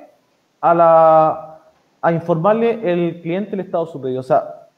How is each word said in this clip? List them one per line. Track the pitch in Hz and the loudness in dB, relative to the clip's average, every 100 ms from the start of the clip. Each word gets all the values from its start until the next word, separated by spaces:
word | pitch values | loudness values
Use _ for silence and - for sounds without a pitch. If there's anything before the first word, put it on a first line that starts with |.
| - _ _ _ _ _ | -14 _ _ _ _ _
a | 151 | 0
la, | 170 165 165 160 160 156 123 - - _ _ _ _ | 4 4 6 6 4 2 -2 -10 -20 _ _ _ _
a | 165 | -2
informarle | 165 165 165 185 226 233 226 175 | -2 -2 -2 0 0 0 -2 -4
el | 175 170 170 | -2 -4 -6
cliente | 165 180 208 | -8 -8 -6
el | 208 | -8
estado | 180 175 165 | -6 -6 -8
de | |
su | 151 | -8
pedido. | 131 127 | -8 -6
O | |
sea, | 127 151 - - - | -2 -2 -2 -12 -20